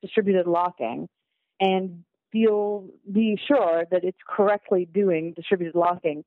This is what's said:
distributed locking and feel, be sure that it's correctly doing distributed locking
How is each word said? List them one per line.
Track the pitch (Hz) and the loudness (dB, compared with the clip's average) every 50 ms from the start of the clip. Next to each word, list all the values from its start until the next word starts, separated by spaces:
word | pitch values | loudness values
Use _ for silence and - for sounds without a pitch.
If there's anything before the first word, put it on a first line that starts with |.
distributed | - 185 - - 208 196 196 185 175 175 | -16 -2 -2 0 2 2 2 2 2 2
locking | 170 170 175 180 - _ 123 113 120 143 165 - _ _ _ _ _ _ _ _ _ _ | 2 0 0 -2 -4 _ -6 -6 -6 -8 -10 -12 _ _ _ _ _ _ _ _ _ _
and | 190 190 190 190 190 190 175 175 175 _ _ _ _ _ | 0 2 2 0 -2 -4 -10 -12 -20 _ _ _ _ _
feel, | - 220 226 220 214 208 208 208 208 208 190 180 - _ _ 202 | -2 2 2 4 4 2 0 -2 -4 -6 -8 -14 -20 _ _ -2
be | 196 208 226 220 214 185 - - | 0 0 2 2 0 -2 0 2
sure | 285 277 214 170 165 165 170 170 | 2 4 4 2 2 0 0 0
that | 185 180 175 | -2 0 0
it's | 185 180 _ - - | -2 -6 _ -12 -12
correctly | - - 202 196 208 208 _ - 208 185 180 170 | -2 0 2 2 2 0 _ -2 0 0 0 -2
doing | 165 196 202 190 175 160 160 165 165 | -2 0 2 2 2 0 -2 -6 -10
distributed | - 165 - 202 185 175 165 160 175 | -10 -4 -4 -2 -2 -2 -2 0 0
locking | 170 175 175 175 _ 165 147 147 - | 2 2 0 0 _ -4 -4 -4 -10